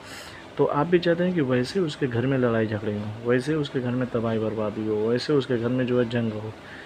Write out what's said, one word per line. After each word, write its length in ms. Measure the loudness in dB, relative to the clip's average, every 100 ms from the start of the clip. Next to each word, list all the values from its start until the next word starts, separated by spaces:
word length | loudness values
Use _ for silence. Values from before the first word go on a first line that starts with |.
| -8 -16 -16 -16 -8 0
तो 60 |
आप 220 | 0 2 2
भी 120 | 2
चाहते 260 | 4 2
हैं 100 | 2
कि 60 | 2
वैसे 400 | 2 2 2 0
उसके 260 | -2 0 -2
घर 200 | 0 2
में 120 | 2
लड़ाई 280 | 4 4 2
झगड़े 280 | 0 -2
हों, 320 | -4 -4 -4 2
वैसे 280 | 2 2
उसके 260 | -2 -2 -2
घर 100 | -2
में 160 | -2 0
तबाही 280 | 0 0 0
बर्बादी 480 | 0 -2 -2 -2 -2
हो, 80 | 0 2
वैसे 240 | 0 2
उसके 260 | 2 2 0
घर 100 | 0
में 180 | 0 2
जो 120 | 2
है 80 | 2
जंग 240 | 0 -2
हो, 200 | -4 -8 -10 -16 -16